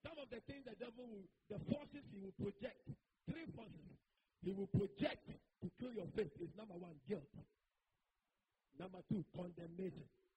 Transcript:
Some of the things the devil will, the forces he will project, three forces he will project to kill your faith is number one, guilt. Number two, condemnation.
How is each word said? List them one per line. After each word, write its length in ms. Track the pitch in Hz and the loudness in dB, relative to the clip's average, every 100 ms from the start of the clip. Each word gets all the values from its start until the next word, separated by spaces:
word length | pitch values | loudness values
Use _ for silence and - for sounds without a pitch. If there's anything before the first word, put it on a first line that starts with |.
| 302 | -4
Some 160 | 320 | -6
of 80 | 269 | -4
the 80 | 233 - | -6 -6
things 160 | 277 247 | -6 -6
the 80 | 202 | -6
devil 240 | 240 226 | -6 -4
will, 240 | 247 208 185 _ _ | -6 -6 -8 _ _
the 80 | 208 - | -2 6
forces 320 | 294 294 277 254 | 6 6 -8 -8
he 80 | 202 | -8
will 160 | 196 - | -8 0
project, 400 | 202 - 226 - - - _ _ - | 0 2 -4 -4 -8 -8 _ _ -4
three 240 | 311 330 - | -4 -4 -6
forces 320 | 226 165 147 - _ _ _ _ | -8 -10 -12 -16 _ _ _ _
he 160 | 170 | 2
will 160 | 196 196 | 2 6
project 640 | - 202 - 285 - - - - _ | 6 6 6 4 4 -6 -10 -12 _
to 20 | 180 - | -4 -2
kill 80 | 247 226 | -2 0
your 80 | 165 | 0
faith 160 | - 196 - | 2 2 2
is 160 | 170 | -6
number 240 | 190 220 175 | -4 -8 -6
one, 160 | 175 151 131 | -8 -10 -2
guilt. 160 | 196 135 - - _ _ _ _ _ _ _ _ _ _ _ _ 135 | -2 0 -10 -12 _ _ _ _ _ _ _ _ _ _ _ _ -8
Number 240 | 180 185 - | -8 -8 2
two, 160 | 202 156 | 2 2
condemnation. 720 | 156 175 170 170 170 185 165 - - _ | -2 -4 -4 -8 -2 -2 -2 -10 -16 _